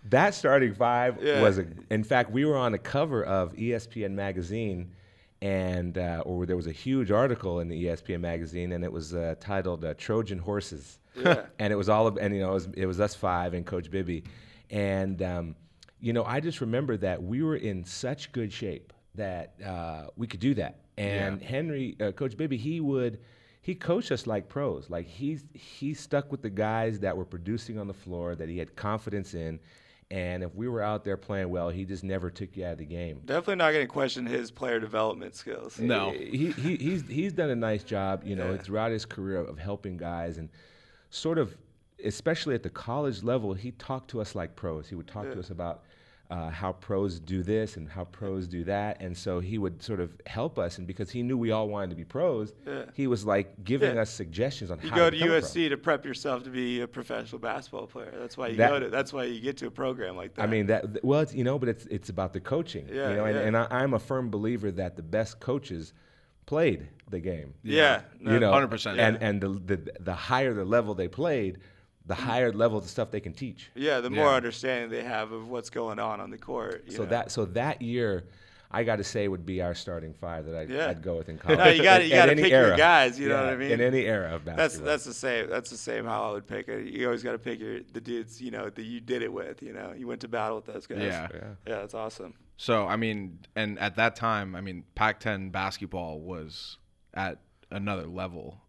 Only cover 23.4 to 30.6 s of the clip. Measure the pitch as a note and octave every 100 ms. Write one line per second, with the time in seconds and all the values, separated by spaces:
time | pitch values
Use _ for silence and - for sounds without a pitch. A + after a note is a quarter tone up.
23.4 | - _ - F#3 - F#3 B3 B2+ A#2 G#2+
24.4 | - C#3 C#3+ D2 C#2 E2+ E2+ F2 C#3 D#3
25.4 | - - - - C#3 C#3+ - C#3+ C#3 C3+
26.4 | A2+ G2 G#2+ A2+ A2+ G#2 F#2+ F2 F2 F2
27.4 | F2 A2+ A2+ G#2+ G2+ F#2+ F#2 F2 F2 E2
28.4 | E2 F2 D#2+ - G#2 G#2+ G#2+ G2+ F#2 E2+
29.4 | E2 D#2+ - - _ _ _ F#2+ F2+ F2+
30.4 | F2+ F#2